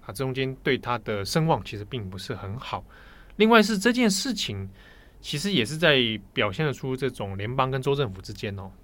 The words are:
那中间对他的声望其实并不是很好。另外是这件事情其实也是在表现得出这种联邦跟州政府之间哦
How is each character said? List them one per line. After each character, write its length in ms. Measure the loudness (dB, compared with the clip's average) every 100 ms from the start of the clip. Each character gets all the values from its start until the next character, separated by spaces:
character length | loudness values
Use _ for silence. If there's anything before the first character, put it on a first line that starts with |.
| -12
那 60 |
中 180 | -6 -4
间 200 | -2 -4 -2
对 160 | 0 0
他 180 | 0 -4
的 220 | -2 -4
声 240 | 0 2 4
望 160 | 2
其 140 | 0 -10
实 80 |
并 240 | -8 -8 -8
不 80 | -10
是 180 | -10
很 240 | -8 -8 -8
好。 240 | -6 -8 -8 -20 -20 -20 -20 2
另 120 | 6
外 140 | 8
是 160 | 6 4
这 140 | 2
件 180 | 4 4
事 220 | 2 -2
情 360 | -4 -4 -6 -8 -12 -20 -20 -20 -20
其 160 | -8 -4
实 140 | 0
也 120 | 0
是 120 | 0 2
在 240 | 4 6 4 0 -6
表 180 | -2 0
现 140 | 0
得 80 | -2
出 240 | -2 -4 -2
这 140 | -2
种 260 | -4 -8 -4
联 180 | -4
邦 160 | 0 0
跟 100 | 0
州 140 | 0
政 180 | 0 0
府 80 | -4
之 120 | -12
间 260 | -8 -6 -6
哦 100 | -12 -16